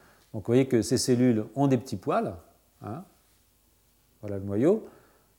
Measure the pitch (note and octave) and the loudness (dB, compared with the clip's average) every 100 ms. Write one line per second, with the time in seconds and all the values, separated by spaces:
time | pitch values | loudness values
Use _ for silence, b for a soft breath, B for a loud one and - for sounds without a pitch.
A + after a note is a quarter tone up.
0 | b b b A2 A2 B2 C3+ A#2 G#2 B2 | b b b -10 0 2 4 2 2 0
1 | - A#2+ B2+ A2 G#2+ - C#3 B2+ - G2+ | 2 2 4 2 -2 0 2 2 -2 -8
2 | C#3 G3 F#3+ F2 - _ _ _ G2+ B2+ | -4 -4 -4 -8 -18 _ _ _ -14 -14
3 | G3+ _ _ _ _ _ _ _ _ _ | -16 _ _ _ _ _ _ _ _ _
4 | _ _ G#2 G2+ G2 G2+ C#3+ G#3+ B B | _ _ -10 -8 -4 0 2 0 B B
5 | B B B | B B B